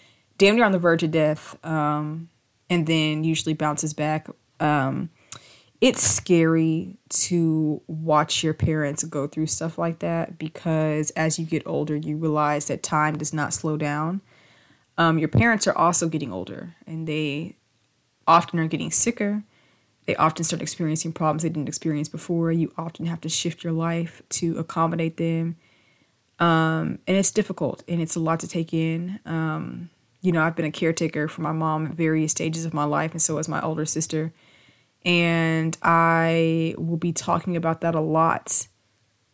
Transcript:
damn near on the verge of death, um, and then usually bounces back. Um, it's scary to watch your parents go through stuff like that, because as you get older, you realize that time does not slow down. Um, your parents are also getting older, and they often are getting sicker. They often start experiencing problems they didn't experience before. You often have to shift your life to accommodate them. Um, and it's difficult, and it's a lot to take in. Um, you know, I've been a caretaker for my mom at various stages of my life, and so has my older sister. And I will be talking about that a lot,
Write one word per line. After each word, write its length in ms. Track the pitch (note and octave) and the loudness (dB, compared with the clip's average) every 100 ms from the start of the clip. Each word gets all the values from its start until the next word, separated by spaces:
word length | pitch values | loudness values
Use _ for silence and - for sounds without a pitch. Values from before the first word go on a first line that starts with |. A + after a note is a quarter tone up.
| _ _ _ - | _ _ _ 4
damn 180 | G3+ A3+ | 4 6
near 100 | A3 | 6
on 60 | |
the 80 | F#3+ | 6
verge 240 | E3+ E3 | 4 4
of 80 | D#3+ | 2
death, 460 | D#3+ D3+ D3+ - - E3 | 2 2 0 -8 -14 -4
um, 640 | D#3 D3 D3+ D3+ D#3+ E3 _ _ _ - | -2 0 -2 -4 -8 -12 _ _ _ -2
and 180 | F3 D#3 | 0 2
then 360 | D#3+ D#3 D3+ | 2 2 0
usually 300 | D#3+ D#3 E3 | 0 0 0
bounces 400 | D#3 D3+ D3 D#3 | 0 0 0 -4
back. 340 | D3+ D3+ D#3 - - _ _ | -2 -2 -2 -4 -18 _ _
Um, 500 | D3+ D3 C3+ C3 E3 - _ - - - _ _ | 2 2 2 -2 -6 -12 _ -16 -16 -20 _ _
it's 200 | B3 - | 4 6
scary 960 | - - - F3 D#3+ E3 D#3+ D#3+ F#3 G3 _ | 4 4 4 4 6 4 2 0 -4 -14 _
to 720 | - - F3 E3 D#3 D3+ D3 - | 2 2 2 2 2 0 -2 -6
watch 560 | D#3 D#3+ D3+ D3+ - | -6 2 2 2 0
your 100 | D#3+ | -2
parents 500 | D#3 E3 D#3 D3 D3+ | 0 0 0 0 -2
go 240 | E3 D3+ C#3+ | -2 -4 -4
through 200 | - D#3 | -4 -2
stuff 300 | - E3 E3 | -2 -4 -2
like 220 | E3+ E3 | -4 -2
that, 380 | E3+ E3 - E3 | -4 -2 -4 -8
because 680 | D#3+ - F3 D#3+ D#3 D3+ D3+ | -10 -6 -2 0 0 0 -2
as 260 | - D#3+ D3+ | 0 -2 -2
you 80 | D#3+ | -2
get 180 | D#3+ - | -4 -2
older, 300 | C#3+ D3+ D3+ | -4 -2 -4
you 200 | D#3 D3+ | -4 -2
realize 480 | D#3+ D3+ D3 D3 - | 0 2 0 0 -2
that 160 | - | -4
time 360 | - D#3 D3+ C#3+ | -2 0 0 -2
does 160 | D#3 | -4
not 200 | D#3 C#3+ | -4 -2
slow 240 | - D#3+ D3+ | -2 -2 -2
down. 440 | D3 D3 D#3+ F#3+ - _ _ _ _ _ _ - | -2 -2 -2 -4 -8 _ _ _ _ _ _ 0
Um, 200 | E3 D#3+ | 2 2
your 80 | D#3+ | 2
parents 400 | B2+ A#3 G#3+ F#3+ | 4 4 4 2
are 100 | - | 2
also 300 | E3 E3+ E3 | 2 2 0
getting 240 | D#3 C3+ | -2 -4
older, 440 | F#2 F#2 - F3 E3 - | -6 -8 -10 -14 -16 -12
and 220 | D#3+ D#3+ | -10 -6
they 500 | D3+ D3+ C#3+ F3 - _ _ _ _ _ _ - | -4 -4 -4 -8 -14 _ _ _ _ _ _ 4
often 340 | E3 - E3+ | 4 4 -2
are 80 | D#3+ | -2
getting 240 | D#3 D#3 | -2 -2
sicker. 520 | - A#3+ A#3+ G#3 G#3 - _ _ _ _ _ - | 0 0 0 -4 -4 -8 _ _ _ _ _ -4
They 100 | F3 | 2
often 280 | D#3+ D#3+ E3 | 0 0 -4
start 160 | E3 | -4
experiencing 520 | D3+ - D#3+ D#3+ E3 | -6 -4 -2 -2 -4
problems 300 | - D#3 D#3 | -2 -2 0
they 60 | E3 | -2
didn't 180 | D#3 C#3 | -4 -6
experience 400 | - E3 D3 D#3 | -4 -4 -4 -4
before. 440 | D#3+ - E3+ E3 | -8 -4 -2 0
You 200 | E3 D#3+ - | 0 -2 -4
often 280 | E3 - E3 | -10 -8 -6
have 120 | E3 | -6
to 80 | E3 | -4
shift 340 | - F3 D#3+ | -4 -4 -6
your 100 | E3+ | -4
life 480 | D#3+ E3 E3+ E3+ - - | -2 0 -2 -4 -10 -8
to 280 | - E3+ D#3+ | -4 -2 -2
accommodate 600 | D#3+ E3+ E3 E3+ E3 E3 | -4 0 0 0 -4 -2
them. 400 | E3 E3 E3 E3 _ _ _ _ _ _ _ - | -2 0 -2 -6 _ _ _ _ _ _ _ 0
Um, 600 | E3+ D#3+ D#3+ D#3+ D#3+ - - | 4 4 2 0 -4 -6 0
and 100 | F#3+ | 2
it's 140 | F#3+ | 2
difficult, 520 | - - F#3 C#3 - - | 0 -2 -4 -4 -6 -6
and 140 | E3+ | -4
it's 140 | E3 E3+ | -2 -2
a 40 | |
lot 180 | D#3+ E3 | 0 -2
to 60 | E3+ | -4
take 260 | F3 E3 | -6 -4
in. 460 | E3 D#3+ E3 F3 G#3 D#3 | -2 -2 -2 -6 -10 -6
Um, 640 | D#3+ D#3+ D#3 - - F3 _ _ _ | -4 -2 -4 -8 -10 -14 _ _ _
you 100 | F#3 | 0
know, 100 | E3 | 2
I've 140 | D#3+ E3 | 2 0
been 100 | D#3 | -4
a 60 | |
caretaker 560 | - E3 E3 E3 D#3 D3+ | 0 -2 0 -2 -2 -4
for 140 | - | -4
my 100 | D#3 | -4
mom 360 | D#3+ D#3+ D#3 D#3 | -2 -2 -2 -4
at 60 | |
various 380 | E3 D#3+ D#3+ D#3 | 0 0 2 0
stages 320 | - E3 E3 | 0 -2 -4
of 100 | E3 | -4
my 120 | D3 D3 | -2 0
life, 260 | D3 D#3+ | 0 -2
and 100 | E3 | -2
so 140 | - D3+ | -2 0
has 120 | D#3 | -4
my 120 | D3+ | -4
older 240 | - D#3+ D#3 | -4 -4 -4
sister. 460 | D#3+ D#3+ D#3 D#3+ - _ _ _ _ _ _ F3+ | -4 -2 -4 -4 -8 _ _ _ _ _ _ 2
And 720 | F3 E3+ E3 E3 D#3+ D#3+ - | 4 4 2 2 2 0 0
I 920 | E3+ E3 E3 E3 E3 E3 E3 E3 D#3+ - | 4 6 6 4 4 4 2 2 0 -2
will 180 | E3 E3 | -4 -2
be 160 | F3 | -2
talking 460 | E3 - E3+ F#3 E3+ | -2 -2 -2 0 -2
about 240 | E3 D#3+ | -2 0
that 120 | E3+ | 0
a 60 | E3 | 0
lot, 680 | D#3 D#3 D#3+ - - - - _ _ _ _ _ _ | 2 2 2 2 0 0 -2 _ _ _ _ _ _